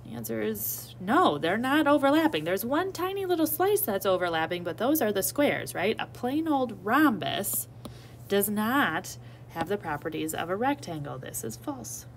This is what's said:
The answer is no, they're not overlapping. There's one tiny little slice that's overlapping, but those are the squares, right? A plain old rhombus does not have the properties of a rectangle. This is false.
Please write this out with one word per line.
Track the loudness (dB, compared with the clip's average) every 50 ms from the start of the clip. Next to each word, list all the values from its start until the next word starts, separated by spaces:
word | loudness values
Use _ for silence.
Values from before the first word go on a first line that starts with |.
| -14
The | -10 -10
answer | -10 -6 -6 -4 -2
is | -2 -2 -2 -4 -6 -6 -6 -8 -10 -14 -14 -8
no, | -2 2 4 4 4 4 2
they're | 2 0 0 0 0
not | 0 2 2 4 6 6
overlapping. | 4 6 6 6 6 6 4 4 2 0 0
There's | 0 -2 0 0
one | 0 0 0 0 -2
tiny | -4 -4 -4 -4 -2 -4 0
little | 0 2 2 2
slice | 0 2 2 2 4 4 2
that's | 2 0 -2 0 2
overlapping, | 2 2 4 2 0 2 0 0 0 -2 -4
but | -2 -6 -2 0
those | 2 2 4 4
are | 2 2
the | 2 2
squares, | 0 0 2 4 4 4 4 2 -2 -4 -4
right? | -2 0 0 0 -2
A | -4
plain | -8 -8 -6 -4 -2 0 0 2
old | 2 2 2 2 0 -4 -6 -2
rhombus | 2 4 6 6 4 4 2 -2 -2 -2 -2 -4 -2 -4 -4 -6 -6 -14 -16 -16 -16 -16 -16 -18 -18 -18 -18 -4 0
does | 2 2 2 2
not | 0 -2 0 2 2 4 2 2 2 -2 -4 -6 -12 -12 -14 -16 -18 -18 -18 -12
have | -6 -6 -2 -2
the | -2
properties | -2 -2 -4 -4 -4 -4 -4 -4 -2 -4 -4
of | -2 -4 -2 -2
a | -2
rectangle. | 0 2 0 0 -2 -4 -8 -6 -6 -6 -8 -8 -10
This | -10 -8 -8 -6
is | -6 -6 -8
false. | -6 -8 -8 -8 -8 -10 -10 -12 -12 -14 -16 -20